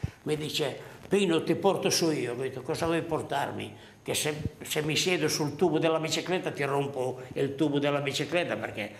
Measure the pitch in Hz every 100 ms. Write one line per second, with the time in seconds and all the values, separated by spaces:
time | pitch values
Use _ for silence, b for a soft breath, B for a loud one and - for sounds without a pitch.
0 | B B 143 151 151 - 143 - B B
1 | - 202 190 160 - 160 196 180 185 -
2 | 170 147 123 123 131 127 - 156 170 202
3 | - 151 110 143 120 104 104 107 - -
4 | - - 151 151 - - - 156 151 147
5 | 185 180 151 - 151 - 180 156 165 160
6 | 156 156 151 180 165 139 143 139 139 131
7 | 127 127 B - 139 - 156 143 143 143
8 | 139 127 143 170 170 107 120 - 104